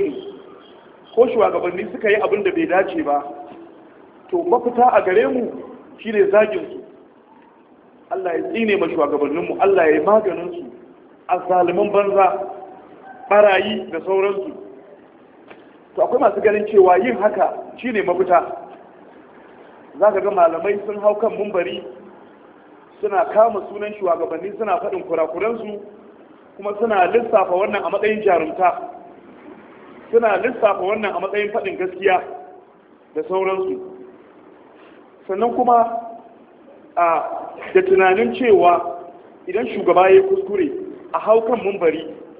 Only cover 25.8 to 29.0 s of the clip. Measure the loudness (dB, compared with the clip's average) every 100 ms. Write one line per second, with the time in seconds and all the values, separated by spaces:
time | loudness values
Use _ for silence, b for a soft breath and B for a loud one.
25.8 | -14 -20 -20 -20 -20 -20 -20 -12 -8 -4
26.8 | -2 2 2 2 2 2 2 0 -2 -2
27.8 | -4 -2 -2 0 2 2 0 0 0 0
28.8 | -8 -16